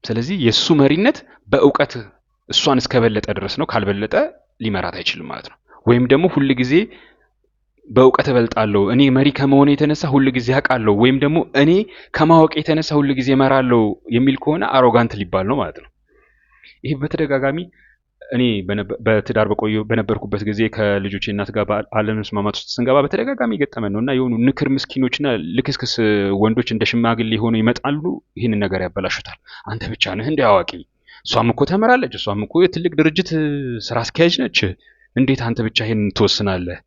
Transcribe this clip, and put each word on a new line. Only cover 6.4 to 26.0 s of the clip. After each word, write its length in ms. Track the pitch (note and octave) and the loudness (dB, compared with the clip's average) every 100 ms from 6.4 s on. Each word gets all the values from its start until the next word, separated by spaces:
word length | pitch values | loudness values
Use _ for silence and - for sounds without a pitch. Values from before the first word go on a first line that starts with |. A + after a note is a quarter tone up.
| C3+ | 0
ጊዜ 200 | B2+ B2+ D#3+ A3 - - _ _ _ _ _ _ _ - | 0 2 2 0 -10 -20 _ _ _ _ _ _ _ -2
በእውቀት 400 | A#2 C3 - C3 | 6 6 4 0
እበልጣለሁ፣ 540 | B2 A#2 - G#2+ G2+ G2 | 0 0 0 0 0 2
እኔ 140 | A#2+ C#3 | 4 4
መሪ 180 | C3 C#3+ | 4 2
ከመሆኔ 380 | C#3 C#3 C#3 C#3+ | 0 2 6 6
የተነሳ 340 | C#3+ D3+ D3 D#3+ | 4 0 0 0
ሁል 180 | C3+ C3+ | 2 2
ጊዜ 200 | B2 A#2+ | 0 0
አውቃለሁ፣ 440 | C3 - B2+ G#2+ G2+ | 0 0 0 2 4
ወይም 200 | B2 C3+ | 4 4
ደግሞ 200 | C#3+ E3 - | 0 0 0
እኔ 180 | C3+ D3 F#3 G#3+ - - | 2 4 4 0 -12 -12
ከማወቅ 380 | - D#3+ E3 D#3 | 0 6 6 6
የተነሳ 360 | D#3 D3+ D#3+ D#3 | 2 -2 -2 0
ሁል 180 | D3 C#3 | 0 0
ጊዜ 160 | C3 C3 | 0 2
እመራለሁ 500 | C3+ C3+ C3+ C3 A#2+ G#2+ F#2+ - | 2 4 4 4 2 2 -2 -2
የሚል 260 | A#2 C3+ C3 | 2 2 2
ከሆነ 280 | - D#3 - | -2 -2 0
አሮጋንት 440 | C3 B2+ A#2 A#2 | 4 4 4 0
ሊባል 300 | G2 F#2 F#2+ F#2+ | -4 -4 -2 -2
ነው 100 | C#3 | -4
ማለት 200 | E2+ - | -4 -10
ነው። 120 | - _ _ _ _ _ _ _ - _ | -20 _ _ _ _ _ _ _ -20 _
ይሄ 100 | - C#3+ | -8 -6
በተደጋጋሚ 600 | D3 D#3 D3+ C3+ C3+ D3+ F3+ _ _ _ _ _ | -4 -4 -2 0 0 -4 -10 _ _ _ _ _
እኔ 200 | - B2 B2 G#2 | -8 -2 0 0
በነበ-፣ 340 | F#2 G#2 G2+ G2+ | -4 -6 -6 -4
በትዳር 480 | A2+ G#2+ - A2 G#2 | 0 0 0 0 0
በቆየሁ፣ 340 | G#2 G#2+ G#2+ | 0 -2 -2
በነበርኩበት 580 | G#2+ A2+ G2+ G#2+ G#2 G#2 | -2 -4 -2 -4 -4 -6
ጊዜ 160 | G#2 G#2 A2 | -4 -2 -2
ከልጆቼ 560 | A2 G#2 G2+ G2 G2 - | 0 -2 -2 -4 -6 -6
እናት 240 | G2+ G2+ | -6 -4
ጋር 120 | G#2+ | -4
በአ-፣ 220 | G#2 G#2 - | -2 -4 -2
አለመስማማት 640 | A2 G#2+ G#2+ G#2 G#2 G#2 - | -2 -2 -4 -4 -4 -4 -6
ውስጥ 120 | - | -10
ስንገባ 280 | - A#2+ C#3 | -4 2 2
በተደጋጋሚ 520 | C#3 - E3+ C#4 A#2 | 2 -2 -4 -4 -4
የገጠመን 400 | G3+ C#3+ - A2 | -2 -4 -4 -4
ነው 80 | A2 | -2
እና 100 | B2+ | -2
የሆኑ 220 | C3 B2+ A2+ | -2 -2 0
ንክር 300 | B2 C3+ C#3+ | 0 0 -2
ምስኪኖችና 560 | C3+ - - B2+ - C#3+ A2+ D#2+ | -2 -4 -4 -4 -2 -4 -4 -4
ልክስክስ 440 | G#2+ C3 C3+ B2 - | -4 -4 -6 -6 -2